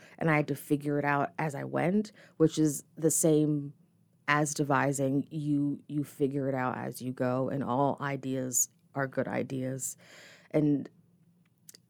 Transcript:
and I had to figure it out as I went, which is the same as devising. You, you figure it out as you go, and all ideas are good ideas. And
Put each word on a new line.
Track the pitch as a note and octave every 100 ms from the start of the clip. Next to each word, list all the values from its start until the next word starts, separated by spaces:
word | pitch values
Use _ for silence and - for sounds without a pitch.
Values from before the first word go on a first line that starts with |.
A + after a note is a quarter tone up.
| - -
and | D#3+
I | D3+
had | D3
to |
figure | C#3+ - D3 C#3+ D3
it | C#3+
out | C#3+ C#3 -
as | D#3
I | C#3
went, | C3+ C3+ D3 G3+ G#3 - - -
which | D#3+ -
is | D#3 C#3+ - -
the | D#3+
same | - E3+ D3+ D3+ D3 C#3+ - _ _ _ _ -
as | D3 D3+
devising. | - C#3+ C3+ C3+ C#3 C3+ C#3 C3
You, | D#3+ D3 C#3+ C#3+ C#3 -
you | D3
figure | C#3 - C#3 C#3+ C3+
it |
out | C3 B2+ A2+
as | B2+ B2+
you | B2+
go, | B2+ B2+ B2+ C3
and | C#3
all | A2+ B2 C#3 -
ideas | C#3+ C#3 C3+ C3 B2+ B2 - _ _
are | C#3 C3+
good | C3 A2+
ideas. | A#2+ A#2+ C3+ B2+ C3 - - - - - - -
And | D#3 D3+ C#3+ - - _ _ _ _ _ _ - - _